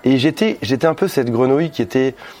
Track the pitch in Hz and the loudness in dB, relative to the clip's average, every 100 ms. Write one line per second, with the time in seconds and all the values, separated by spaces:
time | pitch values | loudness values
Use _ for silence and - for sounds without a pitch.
0 | - 131 143 156 220 - - 127 165 160 | 0 2 2 0 -2 -2 -4 0 0 0
1 | 196 - 120 117 127 139 165 - 117 131 | -2 0 -2 0 2 2 0 -4 -2 0
2 | 131 123 - - | 0 -4 -18 -20